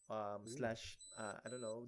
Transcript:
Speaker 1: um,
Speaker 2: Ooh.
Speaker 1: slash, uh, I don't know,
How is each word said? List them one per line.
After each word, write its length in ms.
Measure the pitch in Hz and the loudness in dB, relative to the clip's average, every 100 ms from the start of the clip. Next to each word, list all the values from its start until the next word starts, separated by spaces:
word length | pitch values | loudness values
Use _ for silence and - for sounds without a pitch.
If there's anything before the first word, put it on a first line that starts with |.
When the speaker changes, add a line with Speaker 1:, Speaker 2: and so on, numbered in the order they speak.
| - | 0
Speaker 1:
um, 320 | 107 104 104 110 | 2 2 0 -2
Speaker 2:
Ooh. 40 | |
Speaker 1:
slash, 480 | 127 117 110 - - - - | 2 4 2 -2 -8 -10 -4
uh, 200 | 107 - 113 | -2 -2 -2
I 40 | |
don't 120 | 123 | -2
know, 240 | 113 113 | 0 -2